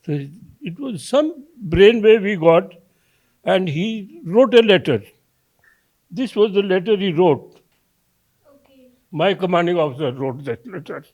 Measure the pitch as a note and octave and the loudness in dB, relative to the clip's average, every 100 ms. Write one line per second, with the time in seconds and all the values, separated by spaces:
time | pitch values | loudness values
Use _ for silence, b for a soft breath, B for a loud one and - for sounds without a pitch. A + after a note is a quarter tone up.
0 | - D3 C#3 D3+ - _ D4+ F3 C#4 F#3 | -6 -8 -8 -16 -20 _ -16 -12 -12 -12
1 | - C4 D#4 E4 - - F#3+ E3+ G3+ A#3 | -2 -2 -2 -6 -20 -14 -4 6 6 6
2 | G#3 A3 G3 G3 E3 E3 F#3+ - _ _ | 4 4 2 0 4 4 2 -18 _ _
3 | _ _ _ _ - F#3 F#3 D3 G#3 A3 | _ _ _ _ -2 -2 -2 -4 -6 -8
4 | G3+ E4+ A3 G3+ B3+ A#3 A3+ F#3 - A#2 | -12 -16 -2 2 6 6 6 2 2 -4
5 | - _ _ _ _ _ _ _ _ _ | -4 _ _ _ _ _ _ _ _ _
6 | _ E3+ B3+ A3 G#3+ G3 G3 F#3 F3+ G#3 | _ -8 -8 -8 -8 -6 -2 -4 -2 -4
7 | G3 D#3 F3+ C3 - _ _ _ _ _ | -2 0 0 0 -4 _ _ _ _ _
8 | _ _ _ _ _ _ _ _ B3+ _ | _ _ _ _ _ _ _ _ _ _
9 | _ D#3 F#3 G3 F3+ F3 E3+ F3 D3+ B2+ | _ -2 -2 0 0 0 0 0 -2 -4
10 | D3 B2 C3+ B2+ C#3+ - - F#3 D#3+ D3+ | -6 -6 -8 -8 -10 -10 -10 -16 -14 -16
11 | C#3+ | -16